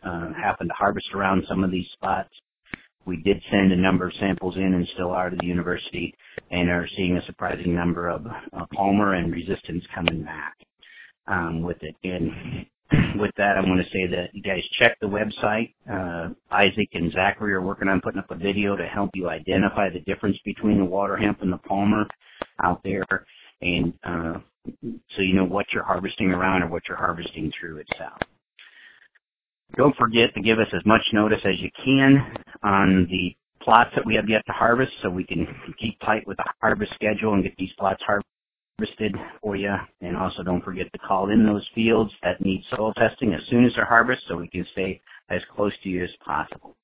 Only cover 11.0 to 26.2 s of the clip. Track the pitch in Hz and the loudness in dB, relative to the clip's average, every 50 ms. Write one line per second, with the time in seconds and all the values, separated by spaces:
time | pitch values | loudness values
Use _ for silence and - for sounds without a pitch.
11 | - - _ _ _ - 101 90 87 82 82 82 82 87 87 - - 78 78 _ | -20 -20 _ _ _ -6 -6 -4 -4 -4 -6 -6 -6 -6 -8 -8 -10 -16 -16 _
12 | - 92 90 90 82 80 80 - - 80 - - - _ _ _ _ _ - - | -10 -8 -6 -4 -6 -6 -6 -10 -12 -12 -12 -12 -12 _ _ _ _ _ 4 4
13 | - 110 101 101 104 101 - - 101 101 98 98 95 95 92 92 90 - - 98 | 4 2 0 -2 -2 -2 0 2 2 4 4 4 4 2 2 2 0 0 -2 -2
14 | 92 90 87 90 87 - - 101 95 101 95 90 87 - - - 123 117 - _ | -2 -2 -2 -4 -6 -8 -10 -10 -6 -4 -4 -4 -4 -6 2 4 4 4 4 _
15 | - 101 101 104 110 107 107 - - 107 107 110 117 113 _ _ _ - 110 95 | -4 -4 -2 -2 -2 -4 -4 -2 -2 0 0 0 -2 -4 _ _ _ -10 -6 -6
16 | 92 87 85 85 82 87 - _ _ _ - 92 101 98 - 107 101 - - 95 | -6 -6 -6 -6 -8 -8 -10 _ _ _ 2 2 4 4 4 0 -4 -2 -2 -2
17 | 85 82 - 92 92 101 101 - 107 104 98 95 90 95 98 - 104 98 95 95 | -2 -2 0 2 2 2 2 0 -2 -2 -2 0 -2 -4 -4 0 0 2 2 2
18 | - 113 - 98 95 _ 90 85 85 98 98 101 104 101 101 95 87 80 - 104 | 0 -2 -6 -6 -8 _ -10 -4 -2 -2 0 0 0 0 0 -2 -4 -6 -4 -4
19 | 98 95 - 95 90 85 82 80 76 92 92 95 101 98 - - 101 92 87 90 | -4 -4 -4 -6 -6 -6 -6 -6 -4 0 2 2 2 2 2 0 -2 -2 -2 -6
20 | 78 95 95 - - 104 95 - _ 104 98 - - 107 104 98 95 87 87 98 | -6 -6 -6 -2 -2 -2 -2 -2 _ -10 -10 -2 0 2 2 2 2 0 0 -2
21 | 101 98 98 98 110 104 101 - - 92 90 87 _ - 98 98 101 104 107 107 | -2 -2 -2 0 0 -2 -2 -2 -2 -4 -4 -4 _ -6 -4 0 2 2 2 2
22 | 104 104 - _ _ _ - - - - _ - - 85 90 - _ 98 95 98 | 0 -4 -6 _ _ _ -16 -16 -16 -16 _ -2 -2 -2 -2 -2 _ -6 -4 -4
23 | 92 - 95 92 - _ - - - - _ _ - 87 87 87 90 85 - _ | -2 -2 -4 -4 -4 _ -20 -20 -20 -20 _ _ -4 -2 0 0 0 -2 -4 _
24 | - - 87 85 82 82 82 - - _ _ _ _ - - _ - 117 113 - | -10 -8 -6 -4 -6 -6 -8 -8 -12 _ _ _ _ -16 -16 _ -12 -12 -12 -12
25 | _ _ - - 98 92 92 95 95 87 92 101 101 - - 107 90 - 95 90 | _ _ -6 -2 0 2 4 4 2 2 0 -2 -4 -2 -4 -6 -2 -2 -2 -2
26 | 92 95 - - | -2 -6 -4 0